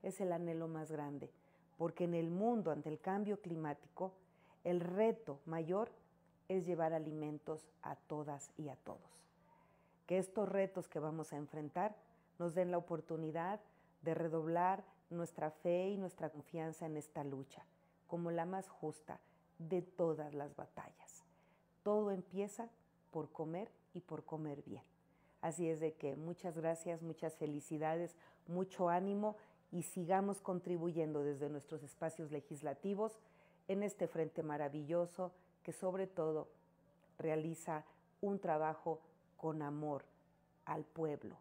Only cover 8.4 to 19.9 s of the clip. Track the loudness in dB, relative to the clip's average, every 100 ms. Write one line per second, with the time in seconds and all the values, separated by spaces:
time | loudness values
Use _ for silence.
8.4 | -10 -10 -8 -8 -12 -14 -14 -20 -20 _
9.4 | -20 -20 -20 -20 _ _ 0 0 2 0
10.4 | 2 4 2 0 -4 -2 -2 -2 -4 -6
11.4 | -6 -6 -4 0 -2 -2 -20 -20 _ _
12.4 | 0 2 4 2 0 -4 -2 -2 -2 0
13.4 | 0 -2 -6 _ -20 _ 0 2 2 2
14.4 | 2 6 6 4 -4 -20 _ -4 -4 -2
15.4 | -4 0 4 4 4 0 -4 -4 -6 -6
16.4 | -8 -4 -4 -4 -4 -4 -4 -6 -4 -4
17.4 | -8 -14 -20 _ _ _ -6 -2 0 0
18.4 | 0 -2 -6 -6 -6 -6 -10 -12 _ _
19.4 | _ _ 0 0 0